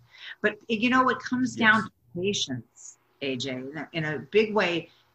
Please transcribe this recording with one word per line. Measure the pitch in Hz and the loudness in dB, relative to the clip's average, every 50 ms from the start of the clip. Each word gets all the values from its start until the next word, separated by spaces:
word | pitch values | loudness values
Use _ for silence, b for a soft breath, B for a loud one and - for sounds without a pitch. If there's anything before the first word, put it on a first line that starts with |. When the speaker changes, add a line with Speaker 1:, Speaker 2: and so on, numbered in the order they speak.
| B B B B B B B B | B B B B B B B B
Speaker 1:
But, | - 208 208 - _ | -2 -2 -2 -2 _
you | - 233 208 226 247 | -4 -2 0 2 2
know, | 254 254 254 | 4 4 4
it | 247 233 - | 2 0 -2
comes | - - 254 247 254 226 - | -4 -4 -2 -2 -2 -2 0
down | 220 233 220 220 | 2 4 6 6
Speaker 2:
Yes. | 220 - | 4 2
Speaker 1:
to | - _ _ _ _ - 170 | -2 _ _ _ _ -8 -4
patience, | 180 202 202 - - - 127 123 - _ _ - - - - _ _ _ _ - | -2 -2 -2 -2 -4 -4 -6 -8 -8 _ _ -20 -20 -20 -20 _ _ _ _ -8
A | 139 139 131 | -6 -4 -4
J. | 123 123 135 | -4 -4 -6
In | 127 127 127 135 151 | -6 -8 -8 -10 -10
a, | 156 139 - - | -10 -10 -8 -6
in | 165 156 | -4 -4
a | 151 151 139 | -2 -4 -6
big | 147 - - 208 220 214 202 | -4 2 4 4 4 4 2
way, | 214 190 175 170 160 160 b b b b b | 2 2 2 0 -2 -4 b b b b b